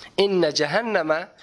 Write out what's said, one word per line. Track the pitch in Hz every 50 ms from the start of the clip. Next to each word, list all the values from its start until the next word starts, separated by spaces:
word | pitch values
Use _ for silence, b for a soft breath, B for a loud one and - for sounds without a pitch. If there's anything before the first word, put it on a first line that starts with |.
| B B B -
ان | 196 202 196 180 165 151 139
جهنم، | 147 147 147 165 214 240 226 208 180 156 156 156 165 185 - - B